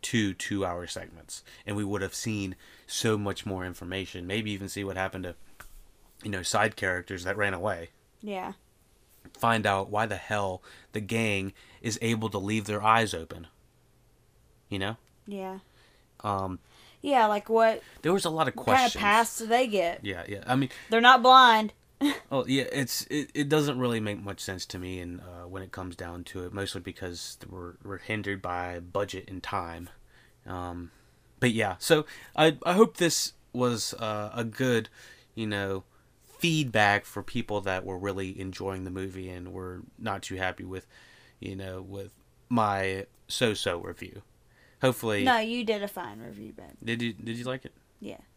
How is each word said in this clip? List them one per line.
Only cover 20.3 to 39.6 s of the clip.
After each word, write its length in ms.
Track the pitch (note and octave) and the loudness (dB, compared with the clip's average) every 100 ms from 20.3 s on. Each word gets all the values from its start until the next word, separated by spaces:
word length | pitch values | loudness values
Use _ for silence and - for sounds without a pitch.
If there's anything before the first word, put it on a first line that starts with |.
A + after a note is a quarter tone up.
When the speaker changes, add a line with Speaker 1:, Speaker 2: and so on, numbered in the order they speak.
| G2+ - | -10 0
Speaker 1:
I 80 | B2+ | 2
mean, 120 | C3+ - - | 2 -4 0
Speaker 2:
They're 100 | A3+ | 8
not 220 | A#3+ C4 | 10 10
blind. 500 | B3 C4 B3+ A3 G#3+ - _ _ | 12 12 12 8 2 -6 _ _
<laughs> 120 | C#4+ - - | 0 0 -2
Speaker 1:
Oh, 120 | C3+ - | -2 2
yeah, 180 | C3+ B2 | 0 2
it's, 340 | C#3 C3 - - | -2 -2 -4 -2
it, 200 | D3+ - | -4 -4
it 140 | - C#3+ | -2 2
doesn't 300 | D3+ C#3+ B2+ | 2 2 0
really 220 | B2 A#2 | 0 2
make 220 | G#2+ G2+ | -2 -4
much 180 | G2 G2 | -8 -8
sense 240 | - F#2 - | -8 -8 -8
to 120 | F#2 | -8
me, 220 | F2+ F#2 | -6 -6
and, 200 | F2+ F2 | -8 -10
uh, 260 | F2+ F2 F2 | -14 -16 -12
when 140 | F#2+ | -12
it 80 | F#2+ | -10
comes 240 | - F2+ F2 | -10 -10 -10
down 280 | F2 F2 | -10 -10
to 200 | F2 F#2 | -10 -10
it, 80 | F2+ | -8
mostly 280 | G2 G2 G2 | -6 -6 -6
because 560 | F#2 E2+ F#2 F2 - - - | -10 -10 -10 -10 -12 -14 -14
we're, 260 | F#2 F2 F2+ | -14 -14 -14
we're 140 | G2+ F#2+ | -12 -12
hindered 420 | - G#2+ G2 G2 | -6 -6 -4 -6
by 400 | F2+ F2+ F2+ F2 | -4 -4 -4 -8
budget 440 | F2 G2 G2+ F#2 - | -6 -4 -4 -6 -10
and 140 | F#2+ | -12
time. 460 | - G2+ E2+ E2+ E2+ - - - - _ - | -6 -4 -4 -10 -14 -18 -20 -20 -20 _ -10
Um, 440 | F#2 F2+ F2 F2 _ _ _ _ _ | -8 -8 -8 -12 _ _ _ _ _
but 100 | B2 | 0
yeah, 260 | A2+ G#2 F#2 | 2 0 -2
so 280 | - D#3 D3+ - - - | 4 4 4 -12 -8 4
I, 200 | D#3+ - | 4 4
I 80 | - | 0
hope 220 | F3+ A3 - | 6 6 6
this 360 | E3+ - - - _ | 2 2 -4 -8 _
was, 400 | B2 B2 A#2 - | 0 0 0 -4
uh, 360 | - A2+ G#2+ G#2 | -6 -4 -4 -6
a 100 | G#2 | -6
good, 440 | A2+ A2 C3 A#2 A2 - - - _ | -6 -2 2 2 0 -16 -20 -20 _
you 120 | - A2 | -6 -2
know, 380 | G2+ G2 F#2+ - _ _ _ _ - | 0 -2 -4 -6 _ _ _ _ -2
feedback 680 | E3+ D#3 C3+ A2 G#2 G2+ | 2 2 2 6 6 6
for 180 | - - | 0 -10
people 380 | - A#2+ A2 G#2 | -6 -4 -2 -2
that 220 | G2 F#2 | -2 -4
were 140 | F#2 F#2 | -4 -6
really 400 | G2 F#2+ F#2+ F#2+ | -4 -4 -4 -6
enjoying 440 | F#2+ F#2 F#2+ F#2+ | -10 -6 -6 -6
the 60 | F#2 | -6
movie 380 | F#2 F#2+ F#2 F#2 | -6 -8 -8 -12
and 240 | F2+ F2+ | -12 -12
were 300 | F#2 | -10